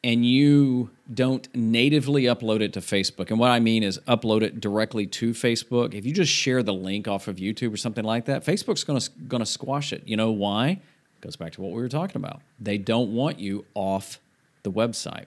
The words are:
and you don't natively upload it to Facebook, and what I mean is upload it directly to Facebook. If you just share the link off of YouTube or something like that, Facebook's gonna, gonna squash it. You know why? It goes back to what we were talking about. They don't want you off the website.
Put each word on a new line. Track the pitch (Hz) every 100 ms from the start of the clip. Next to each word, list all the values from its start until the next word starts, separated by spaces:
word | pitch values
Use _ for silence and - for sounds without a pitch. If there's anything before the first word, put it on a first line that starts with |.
and | 123 117 120
you | 131 147 143 139 127 117 _ -
don't | 120 127 131 -
natively | 123 113 113 131 151 131 143
upload | 123 117 113 110
it | 104
to | -
Facebook, | - 101 92 - 90
and | 110
what | 123
I | 120
mean | 113 113
is | 104 90 -
upload | 117 117 110
it | 110 117
directly | 104 104 110 113 98
to | - 117
Facebook. | 113 127 117 - 120 117
If | 104 110
you |
just | 170 170
share | - - 127
the | 107
link | 95 95 101 107
off | 98 -
of | 92
YouTube | 95 107 120
or | 107
something | 120 110 110
like | 113 117
that, | 135
Facebook's | - 202 - 180
gonna, | - 139 - - -
gonna | 123 110
squash | - 107 139 147
it. | - -
You | 110
know | 110
why? | 107 101 101 131
It | 190 - _ _ _
goes | - -
back | 82
to | -
what | 95
we | 104
were | 123
talking | 143 190 147
about. | 92 - _ _
They | 101 104
don't | 98 113 117
want | 113 139 -
you | 98 98 - -
off | 95 98 - - _ _ _ _
the | 101
website. | 95 120 - - -